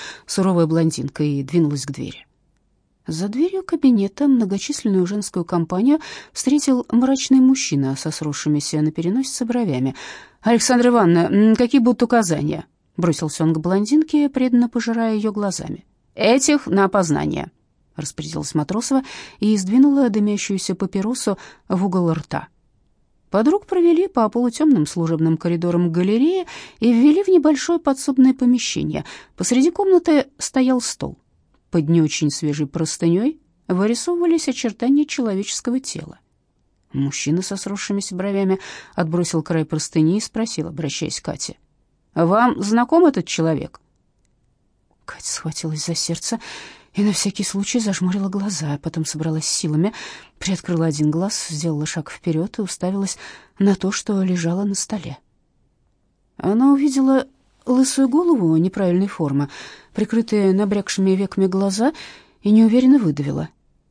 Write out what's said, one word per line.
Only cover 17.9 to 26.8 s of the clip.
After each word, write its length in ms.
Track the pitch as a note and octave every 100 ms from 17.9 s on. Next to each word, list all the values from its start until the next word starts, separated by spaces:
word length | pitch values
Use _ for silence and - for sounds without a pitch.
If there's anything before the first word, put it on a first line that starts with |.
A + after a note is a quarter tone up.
| -
распорядилась 580 | D3 - D3+ D#3+ D3
Матросова 480 | D#3 D3+ G#3 - C4+ C4 - - -
и 160 | G#3 G#3
сдвинула 520 | F#3 B3 C#4+ C#4 B3
дымящуюся 640 | G#3 G#3 G3+ - F#3+ -
папиросу 640 | F#3 F#3+ G3 G#3 B3+ A#3 F#3+ - - -
в 160 | F#3
угол 280 | G3 F#3 E3+
рта. 360 | D#3 - D3 - _ _ _ _ _ _ _ _
Подруг 360 | G3 A#3+ G4+ -
провели 400 | F#4 E4+ E4 F#4+
по 220 | B3+ G#3+
полутемным 580 | A#3 B3 - D4+ A3 D3+
служебным 500 | F3 E3 D#3+ E3 D#3+
коридорам 540 | F3 E3+ F3 E3+ F3
галереи 560 | E3 F#3+ A3+ D4+ F#4+ E4+ - -
и 140 | -